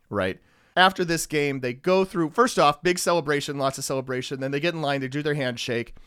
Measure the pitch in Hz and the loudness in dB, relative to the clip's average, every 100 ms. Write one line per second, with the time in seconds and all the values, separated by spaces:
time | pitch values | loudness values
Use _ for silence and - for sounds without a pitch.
0 | _ 101 95 - _ _ _ 175 185 185 | _ -2 -2 -4 _ _ _ 4 4 4
1 | 170 165 - 156 143 135 123 127 185 185 | 0 -2 -2 -2 0 -2 -6 -4 2 2
2 | 185 175 156 247 247 190 147 147 180 180 | 2 -2 0 2 2 4 4 4 0 0
3 | 180 170 143 143 139 143 135 139 131 135 | 2 0 0 -2 -2 -2 -2 -2 -4 -4
4 | 131 127 - 135 135 143 170 165 143 139 | -4 -6 -6 -6 -4 -2 -2 -2 -2 -2
5 | 131 147 151 147 127 117 - 120 113 - | -2 -4 -2 -2 -2 -4 -4 -4 -4 -12